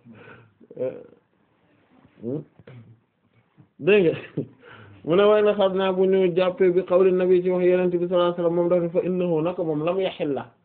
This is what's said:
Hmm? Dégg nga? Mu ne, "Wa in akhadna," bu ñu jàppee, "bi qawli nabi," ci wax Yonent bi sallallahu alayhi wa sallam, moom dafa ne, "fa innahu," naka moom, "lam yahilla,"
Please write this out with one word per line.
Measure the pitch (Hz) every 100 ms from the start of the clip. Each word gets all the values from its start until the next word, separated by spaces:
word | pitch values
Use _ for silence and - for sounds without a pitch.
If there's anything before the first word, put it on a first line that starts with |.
| 120 107 - - _ _ - - 127 - - _ _ _ _ _ _ _ _ _ _ _
Hmm? | 113 151 151 _ - 123 113 113 _ _ _ _ _ _ _ -
Dégg | 147 208 165
nga? | - - - 113 _ - - - -
Mu | - 180
ne, |
"Wa | 208 214
in | 208
akhadna," | 202 196 190 190
bu | 185
ñu | 190 190 185 170
jàppee, | 185 180 185
"bi | 175
qawli | 185 180 190
nabi," | 185 180 180
ci | 180
wax | 180
Yonent | 180 180 180
bi | 175 175
sallallahu | 180
alayhi | 175
wa | 175
sallam, | 170
moom | 170 175
dafa | 180
ne, | 170
"fa | 170
innahu," | 170 185 180 156
naka | 165 180
moom, | 160 151
"lam | 165 190
yahilla," | 185 - 156 127 120 _